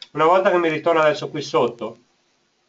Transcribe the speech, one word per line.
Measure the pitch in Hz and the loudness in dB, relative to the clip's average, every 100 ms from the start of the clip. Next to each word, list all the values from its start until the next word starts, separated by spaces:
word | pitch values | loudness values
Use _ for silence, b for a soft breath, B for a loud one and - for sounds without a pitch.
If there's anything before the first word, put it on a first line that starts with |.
| - | -12
Una | 147 160 | 0 2
volta | 185 190 | 4 2
che | 175 | 0
mi | 165 | 0
ritorno | 151 170 160 | -2 0 2
adesso | 151 139 147 | 2 0 -6
qui | 151 | -10
sotto, | 131 156 120 - - - _ _ _ _ _ _ | -4 -2 -2 -4 -12 -12 _ _ _ _ _ _